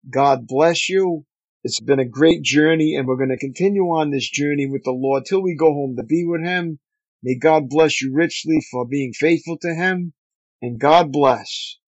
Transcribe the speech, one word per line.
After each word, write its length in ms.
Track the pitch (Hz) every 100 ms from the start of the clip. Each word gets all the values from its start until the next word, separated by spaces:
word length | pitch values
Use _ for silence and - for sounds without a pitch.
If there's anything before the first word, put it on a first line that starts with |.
| -
God 360 | 135 139 131 117
bless 420 | 131 165 170 -
you. 360 | 190 185 160 _ _ _ _
It's 160 | 127 -
been 180 | 113 135
a 60 |
great 380 | 123 120 160 165
journey, 520 | 135 143 156 160 156
and 140 | 147 131
we're 80 | 127
gonna 220 | 135 127
continue 460 | 135 123 190 202
on 260 | 180 160 151
this 180 | 139 -
journey 380 | - 147 143 135
with 180 | 135
the 80 | 135
Lord 320 | 127 135 135
till 180 | 131 190
we 140 | 185 156
go 160 | 160
home 240 | 143 139 123
to 60 |
be 240 | 117 165 170
with 160 | 170
him. 360 | 170 180 170 151 _ _ _ _
May 140 | 123 127
God 340 | 156 156 131
bless 320 | 147 156 -
you 100 | 135
richly 480 | 135 165 - 156 156 -
for 160 | 127 123
being 280 | 143 131
faithful 420 | 107 160 165 165 165
to 120 | 175
him, 380 | 160 185 185 175 _ _ _ _ _
and 180 | 123 117
God 320 | 139 170 156
bless. 680 | 143 139 120 - - - -